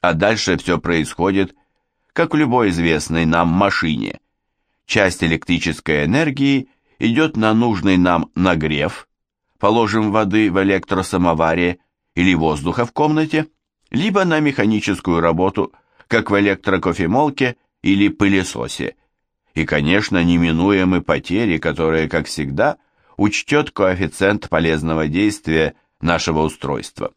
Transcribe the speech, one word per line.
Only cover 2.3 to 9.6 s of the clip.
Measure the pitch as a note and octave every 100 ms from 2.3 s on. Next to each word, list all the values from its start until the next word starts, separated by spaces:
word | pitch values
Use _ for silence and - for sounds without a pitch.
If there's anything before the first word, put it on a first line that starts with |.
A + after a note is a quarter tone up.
в | D3+
любой | D3 B2 G#2+
известной | E2+ E2 D#2 - E2
нам | D#2+ E2 E2+
машине. | F2 G2+ - D#2+ D2+ G1+ G1+ _ _ _ _ _ _ _
Часть | A2+ F#2+ F2
электрической | E2 D#2+ - E2+ - D2 - D2+
энергии | D2+ B2 D#3+ C3+ C#3 C#3 C3 _ _ _
идет | A#2 A#2 D#3 C3
на | A2
нужный | A2 A#2+ G2+ F#2 F#2
нам | F2+ E2+ -
нагрев, | - F#2 E2+ D#2 D2 D2+ - - _ _ _ _
положим, | _